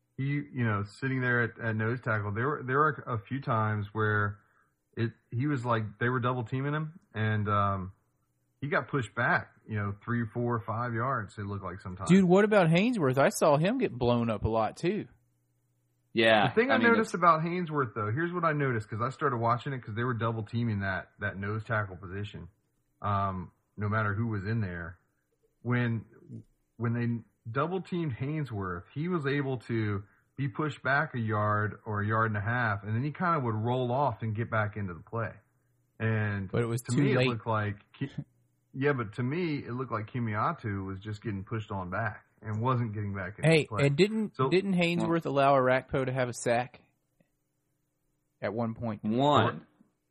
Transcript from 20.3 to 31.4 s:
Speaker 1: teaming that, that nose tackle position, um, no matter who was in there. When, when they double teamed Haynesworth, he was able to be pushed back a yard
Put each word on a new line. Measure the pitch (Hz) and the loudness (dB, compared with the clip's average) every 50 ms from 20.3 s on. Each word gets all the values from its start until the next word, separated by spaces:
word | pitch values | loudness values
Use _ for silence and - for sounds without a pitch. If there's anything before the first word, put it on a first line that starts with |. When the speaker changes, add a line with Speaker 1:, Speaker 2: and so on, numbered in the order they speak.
| 117 113 107 | -2 -4 -6
Speaker 1:
teaming | - - 117 120 117 107 101 | -4 -2 -2 0 0 0 0
that, | 98 98 95 87 73 - _ - | 0 -2 -2 -4 -6 -10 _ -6
that | 101 101 85 | -6 -6 -4
nose | 95 101 101 107 110 | -4 -6 -4 -4 -4
tackle | 107 - 113 107 104 95 92 | -4 -2 -2 -2 -2 -4 -6
position, | 82 98 87 92 101 104 104 - 90 82 80 _ _ _ _ _ _ _ _ _ - | -12 -12 -10 -8 -8 -8 -8 -10 -12 -16 -16 _ _ _ _ _ _ _ _ _ -8
um, | - 101 101 98 98 98 95 92 87 78 _ _ _ _ - | -4 -2 0 0 0 -2 -4 -6 -8 -10 _ _ _ _ -10
no | - 104 104 | -6 -4 -2
matter | 107 110 107 101 98 | 0 0 0 0 0
who | 101 117 117 | 0 -2 -2
was | 107 101 90 | -2 -2 -2
in | 104 113 117 | -2 -2 -2
there. | 104 90 87 87 85 82 87 _ _ _ _ _ _ _ _ _ _ _ _ _ | -2 -4 -6 -8 -10 -10 -12 _ _ _ _ _ _ _ _ _ _ _ _ _
When, | - 120 123 123 123 120 117 110 - - - - - - 120 110 110 _ _ _ _ _ _ - | -4 -2 0 0 2 0 -2 -4 -6 -10 -20 -20 -20 -18 -18 -18 -18 _ _ _ _ _ _ -4
when | 117 117 117 | -2 -2 0
they | 120 120 117 117 117 - _ _ _ - 117 | 0 0 0 -2 -4 -6 _ _ _ -12 -6
double | 113 139 151 170 185 185 | -4 -2 -2 -2 -2 -4
teamed | - - 175 170 170 156 113 | -4 -4 -4 -2 -2 -2 -4
Haynesworth, | - 135 139 156 156 147 120 117 101 95 92 87 87 - _ - | -4 -4 -4 -4 -4 -4 -4 -6 -6 -6 -6 -6 -8 -10 _ -8
he | 139 156 180 | -6 -4 -2
was | 185 165 135 | -2 0 0
able | 139 139 143 139 135 131 117 - - | 0 0 0 0 -2 -4 -4 -4 -2
to | 135 113 110 104 101 98 101 - _ _ _ _ - | -2 0 0 0 -2 -4 -6 -10 _ _ _ _ -6
be | - 135 131 | -4 -4 -4
pushed | - - 156 147 135 - | -2 -2 -4 -4 -4 -4
back | - 131 135 143 156 151 - | -2 0 2 2 0 0 -2
a | 123 | -2
yard | 113 107 107 104 | -2 0 0 2